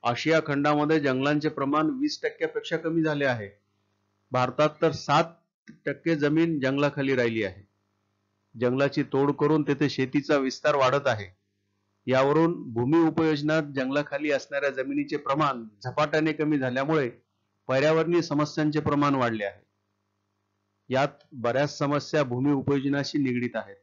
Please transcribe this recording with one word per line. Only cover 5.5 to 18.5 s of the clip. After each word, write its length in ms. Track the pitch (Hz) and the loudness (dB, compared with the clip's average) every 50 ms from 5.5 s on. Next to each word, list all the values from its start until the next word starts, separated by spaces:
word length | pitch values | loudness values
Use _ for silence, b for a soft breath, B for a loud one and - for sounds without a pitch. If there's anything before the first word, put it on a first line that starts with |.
| _ _ _ - - _ _ | _ _ _ -20 -20 _ _
टक्के 300 | - 139 - _ 165 165 | -8 -8 -6 _ -2 0
जमीन 440 | 151 143 147 151 160 165 170 165 147 | 2 2 2 2 2 2 2 0 -2
जंगलाखाली 560 | 127 131 135 139 147 143 143 147 139 135 135 | -2 0 0 2 0 0 0 -2 -2 0 2
राहिली 280 | 127 120 117 113 110 107 | 2 2 0 0 -2 -4
आहे. 200 | 95 92 95 - _ _ _ _ _ _ _ _ _ _ _ _ _ _ _ _ _ _ 113 | -4 -6 -10 -20 _ _ _ _ _ _ _ _ _ _ _ _ _ _ _ _ _ _ -2
जंगलाची 440 | 120 123 127 131 139 135 139 - 139 | 0 0 2 2 0 0 0 -2 -4
तोड 280 | - - 135 139 143 | 0 0 2 2 2
करून 320 | 143 143 151 147 156 156 147 | 2 2 2 2 2 2 2
तेथे 260 | 147 143 135 - 131 | 0 0 0 0 -2
शेतीचा 480 | - - 131 127 - 147 135 - 156 143 | 0 -2 -4 0 0 -2 0 2 0 2
विस्तार 380 | 135 131 123 - - 151 147 | 2 0 -4 -2 -2 0 2
वाढत 320 | 143 135 127 127 143 131 139 | 4 2 2 2 2 0 0
आहे. 200 | 117 107 101 95 _ _ _ _ _ _ _ _ _ _ _ _ _ _ _ - | -2 -2 -4 -12 _ _ _ _ _ _ _ _ _ _ _ _ _ _ _ 0
यावरून 460 | 127 131 135 139 147 156 165 165 170 - - - 113 | 2 4 4 4 4 4 2 2 0 -2 -8 -8 -4
भूमी 260 | 113 123 127 156 170 165 160 | -2 0 2 4 4 4 4
उपयोजनात 560 | 156 160 160 160 156 143 143 151 156 160 151 147 139 | 2 2 0 0 0 0 0 0 0 0 0 -2 -4
जंगलाखाली 560 | 135 131 131 135 147 147 147 147 143 151 151 | -4 -4 -2 -2 -2 -4 -4 -6 -6 -2 -2
असणाऱ्या 380 | 143 131 - - 143 143 139 139 | -2 -2 -2 -4 -6 -2 -2 -2
जमिनीचे 480 | 131 127 131 139 139 147 143 135 147 143 | -2 -2 -6 -4 -2 -4 -4 -4 -6 -6
प्रमाण 460 | 143 139 135 151 156 143 135 120 113 110 _ _ - | -4 -2 -2 0 0 0 0 -4 -8 -14 _ _ -12
झपाट्याने 500 | 127 123 - 151 151 151 156 156 160 156 | -8 -2 -2 -2 0 2 0 0 0 0
कमी 260 | 151 156 151 151 143 | 0 0 0 0 0
झाल्यामुळे 500 | 131 127 123 131 135 147 160 156 139 120 117 - _ _ _ _ _ _ _ _ _ - | 0 0 -2 -2 0 0 0 0 0 -2 -4 -10 _ _ _ _ _ _ _ _ _ -2
पर्यावरणीय 540 | 131 135 139 151 160 160 160 160 175 175 | 0 2 4 4 4 2 2 2 2 0
समस्यांचे 580 | 165 170 151 143 151 147 | 0 0 0 0 0 0